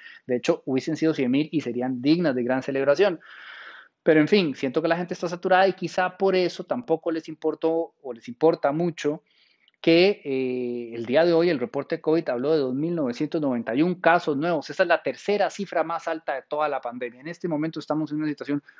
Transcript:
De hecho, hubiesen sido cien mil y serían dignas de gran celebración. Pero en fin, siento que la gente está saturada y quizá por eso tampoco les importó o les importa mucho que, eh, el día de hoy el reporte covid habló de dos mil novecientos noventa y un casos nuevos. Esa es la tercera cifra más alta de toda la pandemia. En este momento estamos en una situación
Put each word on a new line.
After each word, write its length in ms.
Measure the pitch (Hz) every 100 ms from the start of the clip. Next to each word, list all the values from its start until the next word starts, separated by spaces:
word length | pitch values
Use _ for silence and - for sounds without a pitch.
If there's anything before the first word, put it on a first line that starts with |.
| - - -
De 80 | 123
hecho, 260 | 143 165
hubiesen 320 | - 131 160 156
sido 160 | 160
cien 200 | 147 123
mil 160 | 139 151
y 120 | 156
serían 380 | 127 120 131 123
dignas 360 | 139 170 160 127
de 80 |
gran 180 | 120 131
celebración. 560 | 135 135 139 143 202 160 - - - - - - - _
Pero 160 | - 156
en 80 | 151
fin, 260 | 208 160
siento 260 | 131 135 156
que 60 | 165
la 100 | 170
gente 180 | 175
está 140 | 180 170
saturada 380 | 175 185 185 196
y 60 |
quizá 440 | 185 165 - 180 -
por 200 | 196 185
eso 260 | 175 -
tampoco 480 | 175 123 123 160 170
les 180 | 160 160
importó 640 | 156 156 151 165 165 165 _
o 120 | 135
les 160 | 117 -
importa 420 | 120 160 170 143
mucho 540 | 151 175 160 147 - _ _ _ _ _ _
que, 400 | 165 165 190 202
eh, 680 | 147 131 131 127 123 120 117
el 120 | 117 113
día 180 | 139
de 80 | 175
hoy 180 | 165 175
el 100 | 143
reporte 400 | 120 143 135 160
covid 280 | 160 165 160
habló 240 | 123 139
de 60 | 160
dos 160 | 131
mil 200 | 131 165
novecientos 460 | 170 127 120 147 170
noventa 340 | 143 120 113
y 80 | 123
un 120 | 175 180
casos 400 | 165 170 160 139
nuevos. 320 | 170 160 -
Esa 120 | 147
es 60 | 175
la 140 | 160
tercera 480 | 147 120 - 202 175
cifra 340 | - 190 175
más 240 | 160 165 165
alta 260 | 156 -
de 80 | 135
toda 260 | - 151 151
la 120 | 135
pandemia. 400 | 120 123 123 123
En 80 | 151
este 200 | 170 175
momento 300 | 147 160 160
estamos 320 | - 151 151
en 80 | 151
una 80 | 151
situación 360 | 147 - 143 -